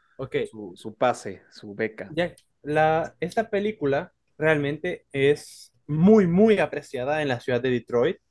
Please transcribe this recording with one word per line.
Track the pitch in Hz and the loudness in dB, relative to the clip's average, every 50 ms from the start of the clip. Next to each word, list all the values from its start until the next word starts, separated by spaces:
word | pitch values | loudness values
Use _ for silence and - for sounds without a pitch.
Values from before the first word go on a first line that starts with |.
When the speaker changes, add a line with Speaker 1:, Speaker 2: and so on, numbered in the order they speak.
| _ _ _ | _ _ _
Speaker 1:
Ok. | - 131 - - 135 113 | -14 -10 -6 -6 -6 -6
Speaker 2:
su, | - - 107 104 90 90 | -6 -10 -14 -16 -16 -16
su | - - 110 104 | -16 -16 -16 -4
pase, | _ 131 123 113 - - 104 92 - _ _ | _ 0 0 0 -2 -8 -14 -14 -14 _ _
su | - - - 104 101 | -20 -20 -18 -14 -6
beca. | 110 110 107 - - - - 151 | -6 -6 -6 -6 -10 -14 -8 -6
Speaker 1:
Ya, | 160 180 170 - - _ _ _ _ | -4 -6 -6 -8 -14 _ _ _ _
la, | - 143 151 156 156 156 160 165 160 - - _ | -8 -4 0 2 2 2 2 0 -2 -6 -8 _
esta | 165 175 - 233 214 - | -10 -4 -4 -4 -4 -2
película | 208 196 208 214 214 - 147 139 135 147 180 - _ _ _ _ _ | -4 -4 -4 -4 -6 -4 -2 -2 -2 -2 -4 -8 _ _ _ _ _
realmente | - 156 160 156 147 143 143 151 147 - 180 170 - _ _ | -2 0 2 2 2 0 -4 -6 -6 -6 -8 -8 -10 _ _
es | - 139 135 143 147 147 - - - - - _ _ _ _ | -2 0 2 2 2 0 -4 -14 -20 -20 -20 _ _ _ _
muy, | - 151 156 175 202 220 214 190 | -6 0 4 6 8 8 8 6
muy | 170 170 190 220 226 208 190 | 4 4 4 6 6 4 4
apreciada | 151 147 - 147 - - - 123 127 143 151 156 | 2 -2 -4 -8 -10 -8 -8 -6 -4 -2 -2 -2
en | 151 139 | -2 -2
la | 123 117 | -4 -4
ciudad | - 131 123 117 | -2 -2 -2 -2
de | 127 131 | 0 0
Detroit. | 123 117 - - 120 117 127 165 208 - _ _ | -2 -2 -2 -2 0 0 2 0 -2 -4 _ _